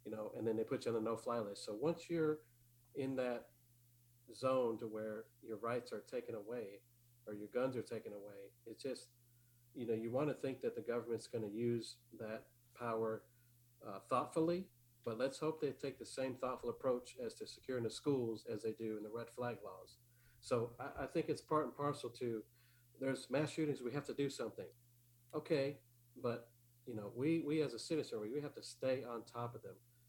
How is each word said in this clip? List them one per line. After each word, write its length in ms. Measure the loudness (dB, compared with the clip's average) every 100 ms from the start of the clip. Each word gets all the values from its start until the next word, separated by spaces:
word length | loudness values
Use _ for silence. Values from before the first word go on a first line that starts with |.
you 60 | -8
know, 220 | -6 -4 -2
and 100 | 2
then 100 | 2
they 80 |
put 200 | 2 0
you 60 | 2
on 20 |
the 160 | 2 2
no 60 | 0
fly 220 | 0 0
list. 260 | 0 -4
So 100 | -6
once 360 | 0 2 2 0
you're 280 | 4 4 2 -4 -20 -20 -20 -8
in 220 | -2 0 2
that 320 | 2 0 -6 -18 -20 -20 _ -20 _ _ -18
zone 440 | 0 4 6 4 2
to 80 | -2
where 380 | -2 -2 -4 -8 _
your 140 | -8 -2
rights 340 | 0 0 -2
are 80 | -6
taken 340 | -4 -4 -2
away 460 | -6 -4 -6 -6 -10 -18 _ -20 -16 -10
or 80 |
your 140 | -8 -2
guns 280 | 0 2 0
are 60 |
taken 300 | -2 -6 -6
away, 380 | -10 -10 -14 -16 -16 -14
it's 160 | -6
just, 260 | -4 -4 -8 -20 -20 -20 -20 -20 -14
you 120 | -4 0
know, 80 |
you 160 | 2 2
wanna 240 | 2 2
think 260 | 2 -2 0
that 120 | -2
the 80 | 0
government's 440 | 0 0 0 -2 -2
gonna 200 | -2 -2
use 480 | 2 4 2 0 -10 -14 -8
that 260 | -6 -6 -10 -20 -18 -6
power, 440 | 0 2 2 0 -6 -20 -20 -20 -20 -14 -10
uh, 140 | -8 2
thoughtfully, 580 | 2 4 4 4 2 -2 -14 -20 -8
but 140 | -4 2
let's 200 | 2 2
hope 220 | 0 2
they 100 | 0
take 260 | 0 -4 -6
the 80 | -6
same 280 | -2 -2
thoughtful 360 | 0 -2 -2 -2
approach 460 | 0 2 2 0 -6
as 100 | -6
to 120 | -6 -10
securing 380 | -8 -2 0
the 60 | 0
schools 540 | 0 2 4 4 0 -4
as 160 | -2
they 100 | -2
do 240 | -2 -2 -2
in 60 |
the 80 | -4
red 200 | -6 -6
flag 260 | -2 -2 -2
laws. 320 | -8 -12 -16 -20 -20 -20 -20 -12
So 320 | 2 2 2 -2
I, 260 | -6 -4
I 20 | 0
think 220 | 2 2
it's 120 | 0
part 240 | 4 4
and 120 | 4 0
parcel 340 | 0 0 -4
to, 320 | -2 0 -2 -4 -16 -20 -20 -18 -2
there's 300 | 0 0 2
mass 200 | 2 4
shootings, 320 | 2 2 2
we 100 | 0
have 140 | -2 -2
to 80 |
do 160 | 0 0
something. 360 | 0 -4 -4 -10 -12 -20 -20 -20 -20 -8
Okay, 420 | -4 4 4 4 0 -10 -20 -20 -2
but, 260 | 0 0 -4 -20 -20 -16 -8
you 80 |
know, 180 | -6 -4
we, 280 | 0 2 4 4
we 160 | 2
as 120 | 2
a 40 | 0
citizenry, 520 | -2 0 0 -2 -2
we 80 | -2
have 140 | -4
to 80 | -8
stay 420 | -12 -2 2 2
on 180 | 0 -6
top 300 | -6 -4 -4
of 80 | -4
them, 120 | -12 -14 -20 -20